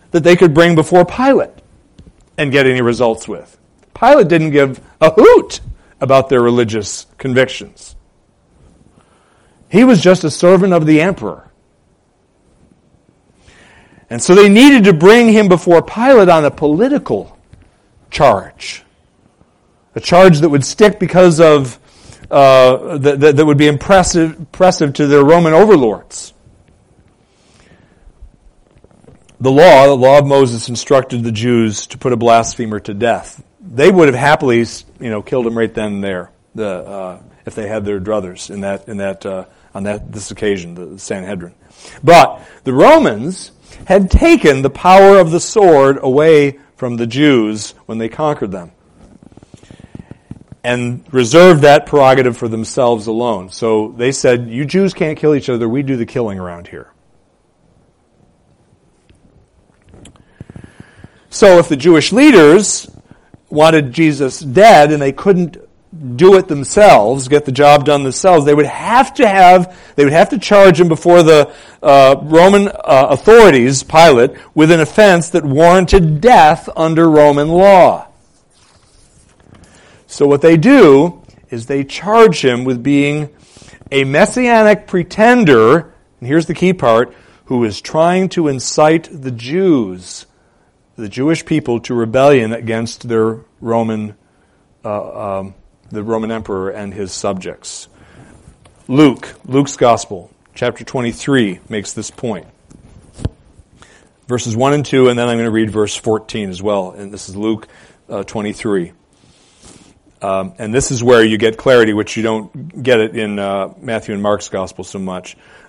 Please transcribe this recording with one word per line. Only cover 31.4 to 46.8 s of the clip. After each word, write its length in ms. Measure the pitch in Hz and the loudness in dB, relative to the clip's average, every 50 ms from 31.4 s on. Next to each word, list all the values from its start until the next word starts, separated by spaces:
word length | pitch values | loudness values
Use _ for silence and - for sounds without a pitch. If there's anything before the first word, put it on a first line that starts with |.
| 117 123 123 117 113 110 104 - - _ | -4 -2 -2 0 -2 -2 -6 -10 -16 _
to 100 | - - | -20 -10
put 140 | - 131 | -6 -6
a 40 | 123 | -4
blasphemer 640 | 110 117 117 113 117 113 - - - 120 110 107 101 | -2 2 2 2 2 0 -4 -10 -10 -10 -10 -10 -12
to 140 | - - 101 | -12 -12 -8
death. 480 | 101 117 117 110 87 80 - - - - _ _ _ | -6 -4 -4 -4 -6 -8 -18 -20 -20 -20 _ _ _
They 300 | _ 185 117 120 147 185 | _ -12 -4 0 0 2
would 160 | 196 180 160 | 4 4 2
have 80 | 143 123 | 2 0
happily, 440 | 123 143 143 156 156 156 131 117 117 117 110 - - - _ _ _ | 0 0 -2 -2 0 0 -2 -2 -2 -2 -4 -10 -20 -20 _ _ _
you 100 | 139 117 | -12 -10
know, 120 | 107 104 | -10 -10
killed 240 | 98 - 143 127 117 | -10 -6 -6 -6 -4
him 120 | 113 113 117 | -4 -4 -4
right 140 | 113 104 | -6 -6
then 220 | - 113 107 107 101 | -6 -10 -10 -8 -8
and 100 | 98 98 | -8 -8
there, 260 | 98 95 90 87 - _ _ _ _ _ | -8 -10 -10 -12 -16 _ _ _ _ _
the, 120 | 110 110 | -12 -10
uh, 520 | 101 92 87 - - 101 98 95 92 90 90 _ _ _ _ _ | -10 -10 -12 -14 -16 -16 -16 -14 -16 -16 -20 _ _ _ _ _
if 80 | - - | -18 -16
they 120 | 113 107 | -14 -12
had 180 | 101 110 110 104 | -10 -10 -10 -8
their 160 | 104 104 98 | -8 -8 -8
druthers 500 | 92 107 107 107 92 90 90 - - - | -6 -6 -6 -6 -8 -10 -16 -18 -18 -16
in 100 | 98 101 | -14 -12
that, 280 | 98 98 98 95 - - | -10 -10 -10 -10 -12 -16
in 100 | 110 101 | -14 -10
that, 280 | 98 98 95 - - | -10 -10 -10 -12 -12
uh, 180 | 101 95 92 92 _ _ _ _ _ _ | -12 -12 -12 -14 _ _ _ _ _ _
on 80 | 104 98 | -12 -10
that, 280 | 104 104 104 - - | -10 -10 -12 -14 -16
this 180 | 110 107 - - | -16 -18 -16 -16
occasion, 440 | 101 - 110 104 101 95 85 85 85 | -14 -8 -6 -6 -6 -6 -8 -16 -18
the 240 | 90 90 - 95 95 | -18 -18 -18 -20 -20
Sanhedrin. 560 | - - 110 98 92 92 104 90 87 87 _ _ _ _ _ _ - - - - | -14 -14 -14 -12 -12 -14 -14 -14 -14 -18 _ _ _ _ _ _ -20 -20 -20 -4
But 380 | 139 151 170 160 135 - - - - - _ _ | 0 2 4 4 4 2 -4 -14 -20 -20 _ _
the 100 | _ 131 | _ -4
Romans 800 | 127 135 185 262 311 320 262 147 110 101 120 170 185 - - - _ _ _ _ - - - | 0 2 4 4 4 4 2 -2 -4 -6 -10 -12 -12 -14 -18 -20 _ _ _ _ -20 -20 -4
had 240 | - 190 208 190 180 | 0 0 0 2 2
taken 520 | - - 339 339 339 254 - 156 135 135 | 0 2 4 2 2 2 2 0 0 0
the 80 | 135 139 | -4 -6
power 480 | - - - 180 185 196 196 196 196 196 | -6 -2 2 4 6 6 6 6 6 4
of 120 | 170 160 | 4 2
the 100 | 160 165 | -2 -4
sword 580 | - - - 226 202 180 156 139 135 135 139 135 | -6 -4 -2 2 4 4 4 4 4 2 0 -2
away 580 | - 135 127 147 156 160 160 147 143 143 135 - _ _ _ | -4 -2 -2 0 2 4 4 4 2 0 -6 -10 _ _ _
from 200 | _ | _